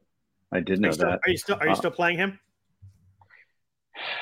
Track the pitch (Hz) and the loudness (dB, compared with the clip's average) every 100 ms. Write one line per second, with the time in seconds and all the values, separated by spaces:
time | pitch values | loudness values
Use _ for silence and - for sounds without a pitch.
0 | _ _ _ _ _ 92 82 95 104 78 | _ _ _ _ _ -2 0 2 2 2
1 | 85 - 185 170 - 196 - 190 175 - | 2 2 0 0 -2 0 2 2 0 0
2 | 170 170 196 196 _ _ _ _ - - | 0 2 -2 -4 _ _ _ _ -20 -20
3 | _ _ - - _ _ _ _ _ - | _ _ -20 -20 _ _ _ _ _ -12
4 | - - | -8 -8